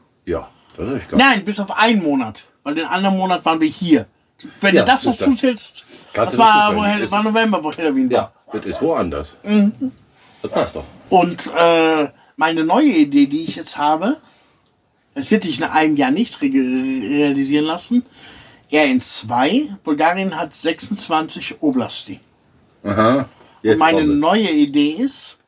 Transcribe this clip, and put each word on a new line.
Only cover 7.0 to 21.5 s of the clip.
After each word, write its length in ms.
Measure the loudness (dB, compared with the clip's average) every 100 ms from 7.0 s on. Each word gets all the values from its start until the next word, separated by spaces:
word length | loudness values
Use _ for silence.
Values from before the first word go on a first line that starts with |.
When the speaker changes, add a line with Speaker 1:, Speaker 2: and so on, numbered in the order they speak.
Speaker 1:
Ist 80 | -2
Speaker 2:
war 100 | 0
November, 420 | 0 2 2 0
wo 80 | -2
Halloween 380 | -4 -2 0 2
war. 200 | 0 -2 _ -12
Speaker 1:
Ja, 60 | -8
das 60 | -8
ist 160 | -4
woanders. 540 | -2 0 -2 -6 -10 -12
Speaker 2:
Mhm. 300 | 0 2 2 0 -8 -10 _ _ _ _
Speaker 1:
Das 80 | -6
passt 260 | -2 -4 -6
doch. 80 | -14 -18 0
Speaker 2:
Und, 420 | 2 2 -2 -4 2
äh, 520 | 4 4 4 2 -2 -6 _ -4
meine 280 | -2 0
neue 240 | 0 2 4
Idee, 380 | 4 4 4 2
die 180 | 0
ich 120 | -6 -8
jetzt 200 | -10 -4
habe, 400 | 0 0 0 -4 -8 _ _ _ _ _ _ _ _
es 160 | -12 -2
wird 120 | 0
sich 140 | 0 -4
in 60 |
einem 320 | -2 0 2 2
Jahr 140 | 2
nicht 300 | 0 -2 -4
re-, 60 | -2
realisieren 1120 | 0 0 -2 -4 -6 -4 0 0 0 0 0 -2
lassen, 380 | -4 -2 -2 -2 -8 -20 -20 -20 _ -2
eher 160 | 2 2
in 140 | 2
zwei. 680 | -2 -6 -4 -2 0 0 -2 -6
Bulgarien 520 | -6 0 0 0 -4 -6
hat 140 | -8
sechsundzwanzig 1040 | -6 -4 -4 -6 -8 -4 -4 -4 -8 -10